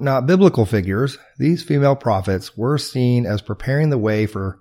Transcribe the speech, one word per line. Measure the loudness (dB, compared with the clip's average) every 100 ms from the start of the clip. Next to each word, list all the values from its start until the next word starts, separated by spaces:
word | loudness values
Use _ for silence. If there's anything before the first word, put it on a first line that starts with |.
not | 0 0 2
biblical | 4 6 4 2
figures, | 0 -2 -2 -4 -6 -16 -4
these | -2 -2
female | -2 0 2 2
prophets | 0 -2 0 -4 -6 -6
were | -2 -2
seen | -4 -2 2 2 0
as | -4
preparing | -6 -8 -4 0 0
the | 0
way | 0 0 -2
for | -4 -8 -8